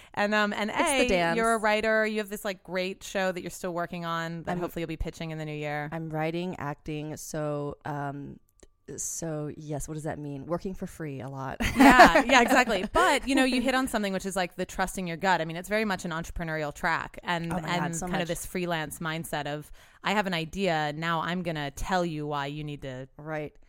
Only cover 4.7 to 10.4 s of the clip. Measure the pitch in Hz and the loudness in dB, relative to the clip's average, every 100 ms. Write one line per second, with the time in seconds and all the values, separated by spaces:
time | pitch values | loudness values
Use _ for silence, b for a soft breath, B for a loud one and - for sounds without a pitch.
4.7 | - 160 160 170 - 160 156 151 151 147 | -4 -6 -4 -6 -6 -8 -6 -6 -6 -4
5.7 | 147 147 165 160 156 156 170 180 - 143 | -4 -4 -6 -6 -2 -2 -2 -4 -6 -8
6.7 | 143 - 151 151 151 - 160 151 147 143 | -8 -8 -8 -6 -10 -8 -4 -4 -4 -6
7.7 | 147 - 147 143 143 139 135 _ _ - | -8 -8 -6 -6 -8 -10 -14 _ _ -20
8.7 | _ - - - - 165 151 151 - 151 | _ -16 -8 -8 -6 -6 -4 -6 -8 -8
9.7 | 143 147 156 151 135 147 143 | -8 -6 -8 -6 -6 -6 -8